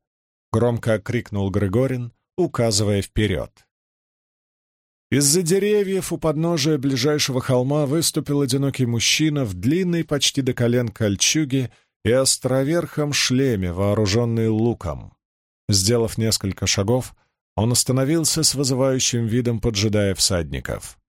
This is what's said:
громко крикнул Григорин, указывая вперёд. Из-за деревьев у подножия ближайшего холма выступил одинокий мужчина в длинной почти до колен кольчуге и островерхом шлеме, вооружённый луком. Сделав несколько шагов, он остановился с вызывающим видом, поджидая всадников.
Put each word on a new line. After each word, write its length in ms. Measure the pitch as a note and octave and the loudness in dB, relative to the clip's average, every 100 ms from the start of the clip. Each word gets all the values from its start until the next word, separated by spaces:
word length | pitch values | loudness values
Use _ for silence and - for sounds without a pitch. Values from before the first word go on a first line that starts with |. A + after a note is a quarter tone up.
| _ _ _ _ _ | _ _ _ _ _
громко 460 | A2 A#2+ A#2 A#2 A2 | 0 2 0 0 -2
крикнул 500 | - A#2 - G2+ G2 | 0 -4 -4 -4 -2
Григорин, 640 | G2 G2 G#2+ C3 B2+ A#2+ - _ - | 0 0 0 0 -2 -8 -14 _ -2
указывая 640 | E3+ - A#2 G#2 G#2 G2+ | -2 2 2 2 2 0
вперёд. 500 | F#2+ - G#2+ E2+ A1+ - _ _ _ _ _ _ _ _ _ _ _ _ _ _ _ | 0 0 0 0 -4 -12 _ _ _ _ _ _ _ _ _ _ _ _ _ _ _
Из-за 320 | B2+ C#3+ E3+ | 2 4 2
деревьев 720 | E3 G3 G3+ G#3 G3 F#3+ - | 2 2 2 2 2 -2 -4
у 60 | E3 | -4
подножия 600 | E3 D3+ E3 E3+ C#3 D3+ | -2 0 0 0 0 0
ближайшего 640 | C#3 C3+ C#3 D3+ - B2+ | 0 0 0 0 0 -2
холма 460 | - B2+ B2+ D3 C#3+ | 0 0 2 0 0
выступил 540 | D#3 D#3+ - D3 C#3+ | 0 0 -2 -2 0
одинокий 460 | C#3 C3+ C#3 C3 B2 | 0 0 0 0 -2
мужчина 580 | A#2 - - D#3 D3 | 0 0 2 0 0
в 100 | A#2+ | -4
длинной 500 | F2+ G#2 E3+ F#3 E3+ | -2 0 2 0 -2
почти 380 | D#3 C#3+ - - | -2 -2 0 0
до 120 | C3 | -2
колен 340 | B2 A#2+ B2 A#2 | 0 0 2 -2
кольчуге 800 | - A2 G2 - D#3 D3 C3+ B2 - _ _ | -2 -2 0 0 0 0 -2 -4 -10 _ _
и 60 | G2+ | 0
островерхом 1000 | B2+ C3 - C3 C3 C3+ E3+ D#3 - D3 | 2 2 0 0 0 0 0 -2 -4 -2
шлеме, 600 | C3+ - B2+ C3+ G#2+ F2+ | 0 0 2 2 0 -2
вооружённый 760 | F2 G2+ G#2 G#2 G#2+ A#2+ A2+ A2+ | 0 0 2 2 2 2 0 0
луком. 680 | A2 A#2 A2 E2 C2+ G1+ - _ _ _ _ - | 2 0 0 -6 -8 -12 -20 _ _ _ _ -2
Сделав 500 | G2+ G2 A#2+ A2 - | 0 4 2 2 0
несколько 480 | A2 - G2+ - F#2+ | -2 0 -2 -4 -2
шагов, 480 | - G2 B2+ - - _ _ _ - | 0 0 0 -2 -14 _ _ _ -2
он 160 | A2 | 0
остановился 720 | A#2+ - B2+ C3+ E3 D3 - | 0 0 0 0 0 0 0
с 120 | D3 | 0
вызывающим 720 | C3 C3+ C3 C3+ C3 - B2 A2+ | 0 -2 0 0 2 0 0 0
видом, 340 | A#2 A#2+ A#2 | 0 0 -2
поджидая 540 | A#2+ G2+ G#2+ G#2 G2+ | -2 0 0 2 0
всадников. 840 | F#2 - F#2 D2+ C2+ - G#1+ - - | 0 0 0 -2 -8 -8 -10 -10 -20